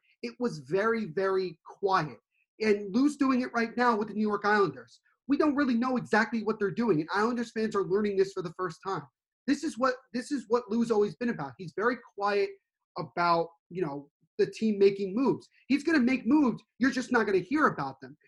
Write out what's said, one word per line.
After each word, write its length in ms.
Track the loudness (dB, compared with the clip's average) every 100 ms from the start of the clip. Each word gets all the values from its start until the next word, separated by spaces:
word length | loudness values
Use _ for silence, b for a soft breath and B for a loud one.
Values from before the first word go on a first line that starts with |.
| _ _
it 100 | -12 -4
was 200 | -4 -4
very, 460 | -4 0 0 0 -4
very 540 | -2 0 0 -2 -8 -20
quiet. 520 | -4 0 0 0 -8 _ _ _ -2
And 320 | 2 2 0
Lou's 240 | 2 2 2
doing 240 | 2 2
it 120 | 0
right 220 | -2 -2 0
now 220 | 2 2
with 120 | -2
the 40 |
New 140 | -2 -2
York 180 | 0 2
Islanders. 560 | 4 2 0 -14 -20 _ _ -2
We 100 | 2
don't 180 | 2 2
really 200 | 2 2
know 220 | 0 -2
exactly 460 | 0 2 2 -2
what 160 | -4 -2
they're 120 | -2
doing, 300 | 0 0 0
and 80 | 0
Islanders 380 | 0 0 -2 -6
fans 240 | -4 -2 -2
are 80 |
learning 320 | 0 0 0 0
this 160 | -2
for 100 | -2
the 120 | -8 -6
first 220 | -8 -8 -8
time. 200 | -8 -8 _ _ _ -2
This 160 | -2
is 140 | -4 -2
what, 180 | -2 -2 _
this 180 | -10 -6
is 140 | -8 -2
what 220 | -2 0
Lou's 220 | -2 0
always 240 | 2 0 -2
been 140 | -6
about. 240 | -4 -8 -12
He's 160 | -12 -4
very 220 | -2 -2 -8 -6
quiet 340 | -2 0 -2 -6 _ _ _ -12
about, 520 | -8 0 2 2 0 _ -12
you 120 | -6
know, 280 | -6 -6 -12 _ _ -2
the 80 | -2
team 320 | 0 -2 4
making 360 | 4 4 -2 0
moves. 320 | 0 0 -6 _ -2
He's 160 | -2
gonna 160 | 2 2
make 260 | 2 2 2
moves. 380 | 4 4 0 _ -2
You're 120 | 0
just 200 | 0 0
not 140 | 0 2
gonna 120 | 0
hear 280 | 0 2 2
about 340 | 0 -6 -10
them. 160 | -18 -20